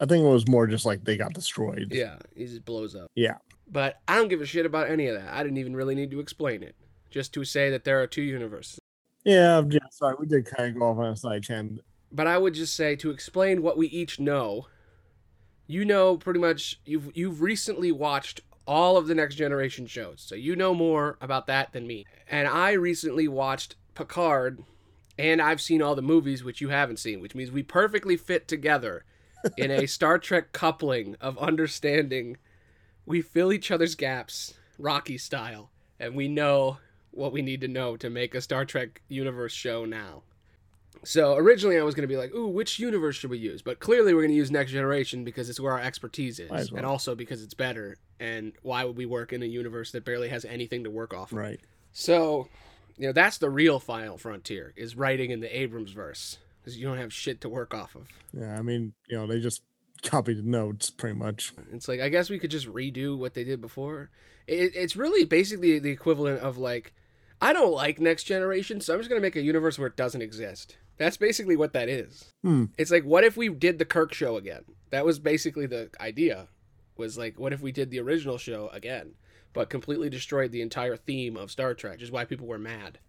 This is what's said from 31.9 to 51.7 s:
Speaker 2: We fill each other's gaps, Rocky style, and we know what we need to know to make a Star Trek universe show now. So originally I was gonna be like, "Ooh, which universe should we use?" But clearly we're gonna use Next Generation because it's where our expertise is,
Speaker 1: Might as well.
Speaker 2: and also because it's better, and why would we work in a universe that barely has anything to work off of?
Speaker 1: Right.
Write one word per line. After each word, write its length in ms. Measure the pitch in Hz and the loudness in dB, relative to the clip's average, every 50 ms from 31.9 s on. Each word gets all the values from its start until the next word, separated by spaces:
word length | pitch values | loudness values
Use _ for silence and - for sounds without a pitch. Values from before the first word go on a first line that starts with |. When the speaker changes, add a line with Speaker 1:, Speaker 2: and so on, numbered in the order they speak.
| 143 151 147 135 131 131 120 120 127 - _ _ _ _ _ _ _ _ _ _ _ _ - | 2 2 2 2 0 -4 -4 -6 -10 -14 _ _ _ _ _ _ _ _ _ _ _ _ -6
Speaker 2:
We 160 | - 165 170 | -2 -2 -2
fill 300 | 160 - - 165 180 185 | 0 0 2 4 4 4
each 180 | 208 - - - | 2 2 0 0
other's 240 | 185 165 165 160 156 | 2 2 2 2 0
gaps, 580 | - 143 131 131 123 110 - - - - - - - _ _ _ | -2 -4 -4 -4 -4 -8 -10 -10 -12 -12 -12 -14 -20 _ _ _
Rocky 400 | - 143 151 143 143 - - 135 | -4 -2 0 0 0 -2 -4 -10
style, 540 | 127 - - 147 131 113 120 113 107 107 - _ _ _ _ _ - | -10 -8 -8 -6 -6 -6 -8 -12 -14 -18 -20 _ _ _ _ _ -10
and 160 | 120 117 123 | -10 -6 -4
we 120 | 139 139 | -4 -2
know 500 | 139 147 147 147 143 143 139 135 131 135 - _ _ _ _ _ _ | -2 0 2 2 4 4 4 2 0 -2 -6 _ _ _ _ _ _
what 200 | - - 135 139 123 | -10 -6 -6 -4 -4
we 80 | 147 | -4
need 200 | 135 135 131 127 | -4 -4 -6 -6
to 60 | 131 | -6
know 300 | 131 127 131 127 120 117 | -6 -4 -4 -4 -4 -6
to 120 | 110 - 120 | -6 -8 -8
make 260 | 117 120 123 120 - | -6 -4 -4 -4 -4
a 60 | 127 | -6
Star 240 | - - 135 131 135 | -4 -2 -2 -2 -2
Trek 360 | - - 135 127 113 - - _ | -2 -4 -6 -6 -6 -12 -18 _
universe 460 | - 139 135 135 135 123 123 120 117 - | -10 -8 -6 -4 -4 -4 -6 -8 -8 -8
show 300 | - - 127 113 117 113 | -6 -6 -6 -4 -4 -6
now. 400 | 113 110 110 104 92 76 69 - _ _ _ _ _ _ _ _ _ _ _ _ _ - - - | -6 -8 -10 -10 -14 -16 -18 -20 _ _ _ _ _ _ _ _ _ _ _ _ _ -20 -16 -8
So 320 | - - 160 151 143 143 | 0 4 4 6 6 6
originally 420 | 143 165 214 247 196 202 202 175 | 8 10 10 8 8 8 4 4
I 60 | 165 151 | 4 4
was 120 | 151 139 | 2 0
gonna 120 | 151 143 | -2 -2
be 100 | 131 135 | -2 -2
like, 160 | 131 123 131 - | -4 -4 -4 -4
"Ooh, 120 | 233 233 | -4 -4
which 300 | 208 175 180 151 - - | -2 -2 -2 -2 -4 -4
universe 380 | - 226 247 214 185 156 147 135 | -4 -2 -2 0 0 0 0 -2
should 140 | - - 131 | -4 -6 -8
we 80 | 123 | -6
use?" 240 | 113 113 104 - - | -6 -6 -6 -6 -8
But 180 | - - 127 - | -8 -8 -8 -2
clearly 340 | - 208 240 240 220 196 170 | 2 4 6 6 8 8 8
we're 100 | 160 156 | 6 6
gonna 100 | 151 151 | 6 6
use 180 | 151 143 131 | 4 4 4
Next 200 | 147 143 139 131 | 2 0 0 0
Generation 520 | 135 135 135 139 143 139 131 - - 127 120 | -2 -2 0 0 0 0 0 -2 -6 -8 -8
because 260 | 117 113 127 120 123 | -8 -8 -8 -8 -8
it's 100 | 120 - | -6 -6
where 120 | 135 135 | -4 -2
our 80 | 131 123 | -2 -2
expertise 600 | 123 131 - - - 117 - - 135 127 117 - | -2 -6 -8 -8 -12 -12 -8 -6 -6 -6 -6 -10
is, 100 | 170 160 | -10 -6
Speaker 1:
Might 80 | - 160 | -6 -4
as 120 | 135 - | -4 -4
well. 60 | - 131 | -6 -6
Speaker 2:
and 60 | 123 | -4
also 300 | 135 139 127 - 131 120 | -2 -2 -2 -2 -4 -6
because 260 | 117 120 - 131 110 | -6 -8 -10 -10 -12
it's 120 | 107 101 107 | -12 -12 -8
better, 420 | - 131 127 123 113 104 101 - - _ _ _ - | -6 -4 -4 -4 -6 -10 -12 -12 -16 _ _ _ -10
and 320 | 120 113 113 113 107 110 - _ - | -8 -8 -6 -8 -8 -10 -12 _ -6
why 200 | 127 127 123 127 | -4 -2 -2 -2
would 140 | 127 117 | -2 -4
we 80 | 123 127 | -6 -6
work 260 | 117 123 117 117 - | -4 -4 -4 -4 -6
in 100 | 123 123 | -6 -6
a 40 | 123 | -6
universe 460 | 113 117 120 120 117 113 117 113 - - | -6 -6 -6 -8 -8 -8 -10 -10 -8 -10
that 100 | 120 - | -8 -6
barely 240 | - 123 120 120 120 | -4 -4 -4 -4 -4
has 140 | 135 117 - | -6 -8 -8
anything 380 | 110 120 123 120 113 123 123 120 | -8 -8 -8 -6 -6 -6 -6 -6
to 60 | 107 | -8
work 220 | 107 110 113 - 95 | -8 -8 -8 -8 -10
off 180 | 90 95 - | -10 -10 -10
of? 60 | 113 | -8
Speaker 1:
Right. 220 | 107 104 104 101 - _ _ | -8 -8 -8 -10 -12 _ _